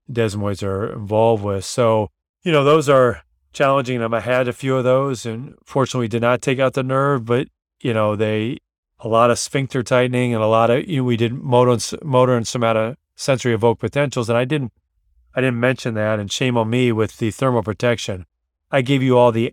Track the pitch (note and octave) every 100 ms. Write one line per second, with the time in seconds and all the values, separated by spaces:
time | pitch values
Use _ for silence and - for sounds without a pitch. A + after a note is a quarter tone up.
0 | - B2 A2 G#2 G2+ G2 G2+ G2 A2 -
1 | G2+ G#2+ A2+ A2+ G2+ G2 - - A#2 A2+
2 | G#2 _ _ _ F3+ D3+ C#3 D#3+ C#3+ C3+
3 | B2 G2+ - _ _ - C#3 C#3 B2 B2
4 | A2+ A2+ G#2 B2+ B2 - C3+ C3 B2 C3
5 | C#3 B2 A#2 A2+ C3 - - C#3+ B2+ B2+
6 | A#2 A#2 A#2+ B2 - B2+ C3 C#3 B2+ C3+
7 | C#3 C#3 A2+ A#2+ - _ _ _ C3 A2
8 | G#2+ G#2 G#2+ G#2+ A2+ D3 _ _ _ _
9 | A2+ A2+ A#2+ A#2 - C#3+ C3 C3+ A2 B2+
10 | B2+ B2 B2 A2+ A2 A2+ A#2 B2+ F3 C#3+
11 | B2+ A2+ A#2 C#3 D3 B2 B2 A#2+ - -
12 | D#3+ B2+ B2+ B2 G#2+ B2 A2+ A2 A2 -
13 | _ - - B2+ B2 A2+ A#2 A2+ A2 C#3+
14 | C#3+ B2+ A2+ A#2 B2+ D3+ B2 _ _ _
15 | _ _ _ - C3 A#2+ B2 B2+ B2+ A2
16 | G#2+ G#2+ G2+ - C3 A#2+ A2 B2 B2 A2
17 | G#2+ - A2+ - C3+ A#2+ G#2+ G#2 B2 A2+
18 | - F#2 F2 _ _ _ - C#3+ B2+ C#3
19 | C3 B2 B2 A2+ A#2